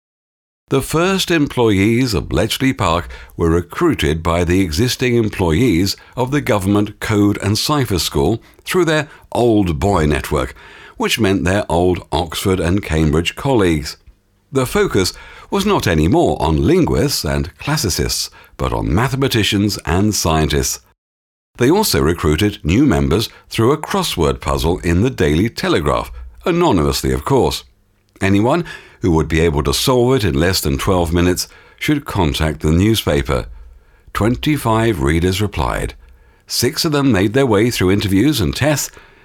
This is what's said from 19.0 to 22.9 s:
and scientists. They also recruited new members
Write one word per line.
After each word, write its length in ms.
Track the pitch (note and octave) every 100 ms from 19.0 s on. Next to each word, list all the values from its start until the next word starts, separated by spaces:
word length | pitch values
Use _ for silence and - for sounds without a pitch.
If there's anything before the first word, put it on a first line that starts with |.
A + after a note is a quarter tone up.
| B2+ C3 C#3 A2 F#2+ G2+ G#2 - -
and 300 | F2 G#2+ G2+
scientists. 640 | F2 D#2+ D2+ C#2+ B1+ - _ _ _ _ _ _ _ -
They 120 | B2
also 320 | G3 G#3+ D#2+
recruited 640 | C#2+ F2 D2+ D#2 G#2 -
new 220 | D2 G2
members 420 | D3